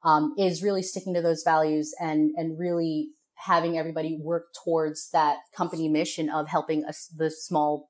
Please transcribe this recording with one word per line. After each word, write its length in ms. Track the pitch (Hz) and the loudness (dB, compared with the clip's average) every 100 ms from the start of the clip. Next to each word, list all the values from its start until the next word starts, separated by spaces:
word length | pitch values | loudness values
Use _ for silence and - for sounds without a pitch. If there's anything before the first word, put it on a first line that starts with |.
um, 300 | 165 156 151 160 | 6 4 4 2
is 240 | 190 165 | 0 2
really 200 | 202 196 | 0 0
sticking 320 | 185 - 185 | -2 -6 -2
to 80 | 175 | 0
those 200 | 170 160 | 2 2
values 520 | 170 160 156 151 151 - | 4 4 4 2 -2 -4
and, 340 | 165 156 151 156 | -2 2 2 2
and 220 | 165 160 | -6 -4
really 500 | 175 170 165 156 151 _ _ _ | -2 0 0 -2 -6 _ _ _
having 420 | - 175 165 165 | 2 2 2 -2
everybody 400 | 160 160 156 160 | -4 -4 -4 -6
work 240 | 156 170 165 - | -4 -4 -6 -10
towards 440 | - 165 160 151 - | -2 0 0 -4 -2
that 260 | 165 151 143 - - | 2 4 2 -4 -4
company 320 | 170 165 160 | -4 -2 0
mission 400 | 151 160 - 156 | 0 0 -2 -4
of 200 | 156 151 | -2 0
helping 360 | 160 147 156 | -2 0 -4
us, 260 | 151 143 - 160 | -4 -10 -12 -4
the 140 | 160 | -4
small 580 | 156 - 165 151 147 - | -4 -4 0 0 -2 -6